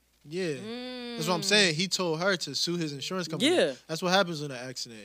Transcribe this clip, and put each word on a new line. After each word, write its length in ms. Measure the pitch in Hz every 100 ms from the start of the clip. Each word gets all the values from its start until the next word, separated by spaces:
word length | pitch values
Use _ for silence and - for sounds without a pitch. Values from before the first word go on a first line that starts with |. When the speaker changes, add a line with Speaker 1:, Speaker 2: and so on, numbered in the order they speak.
| _ _ 143
Speaker 1:
Yeah. 260 | 175 175 135 214 240 254 254 240 240
That's 100 | 160
what 80 |
I'm 60 | 175
Speaker 2:
Mm. 40 |
Speaker 1:
saying. 300 | 196 214 190
He 140 | 151 190
told 320 | - 180 156
her 160 | 190 190
to 180 | -
sue 220 | 131 - 175
his 160 | 156
insurance 340 | 139 - 185 160
company. 280 | 165 269
Speaker 3:
Yeah. 180 | 349 160 127 -
Speaker 1:
That's 120 | 160
what 120 | 180
happens 300 | 185 180 156
in 80 | 147
an 40 | 127 127
accident. 320 | 123 127 110